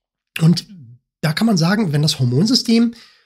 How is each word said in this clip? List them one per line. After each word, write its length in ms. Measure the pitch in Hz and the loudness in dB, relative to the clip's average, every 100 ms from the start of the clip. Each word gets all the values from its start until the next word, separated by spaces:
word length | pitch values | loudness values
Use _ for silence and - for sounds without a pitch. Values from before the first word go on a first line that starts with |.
| _ _ _ - | _ _ _ 0
Und 260 | 160 - - 185 117 120 _ - | 2 2 -4 -20 -20 -20 _ -6
da 140 | 156 | -4
kann 120 | 151 226 | 0 0
man 120 | 185 | 2
sagen, 340 | 165 208 185 | 2 0 0
wenn 80 | 147 | 0
das 180 | 156 - | -2 -2
Hormonsystem 760 | 123 127 220 262 - 226 233 - - _ | 0 0 0 0 2 2 0 -4 -20 _